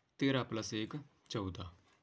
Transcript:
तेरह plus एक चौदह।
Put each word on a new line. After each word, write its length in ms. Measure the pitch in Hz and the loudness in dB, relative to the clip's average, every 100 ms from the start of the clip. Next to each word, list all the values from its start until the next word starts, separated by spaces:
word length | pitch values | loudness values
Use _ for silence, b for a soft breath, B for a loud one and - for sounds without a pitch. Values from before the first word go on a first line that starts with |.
| _ - | _ 0
तेरह 260 | 139 131 120 | 4 4 2
plus 280 | 110 104 107 | -2 -2 -2
एक 260 | 110 151 - _ - | -2 -4 -10 _ -6
चौदह। 480 | 117 92 87 90 - _ _ | -2 -2 -4 -8 -12 _ _